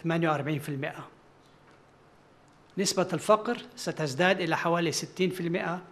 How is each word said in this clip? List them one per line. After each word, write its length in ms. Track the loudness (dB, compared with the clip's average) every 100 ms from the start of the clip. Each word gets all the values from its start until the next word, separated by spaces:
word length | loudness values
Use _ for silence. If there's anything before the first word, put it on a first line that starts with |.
ثمانية 280 | -2 2 2
وأربعين 280 | 2 0 -2
في 100 | -4
المائة. 400 | -6 -6 -8 -14 -18 -20 -20 -20 -20 -20 -20 -20 -20 -20 -20 -20 -20 -20 -20 -10 -4
نسبة 300 | 0 0 0
الفقر 440 | 0 4 4 2 -6 -8 -10
ستزداد 640 | -8 -4 -2 2 4 4
إلى 160 | 2 0
حوالي 360 | 2 2 2
ستين 380 | -2 -4 -2 -2
في 100 | 0
المائة، 420 | -2 -2 -2 -6 -8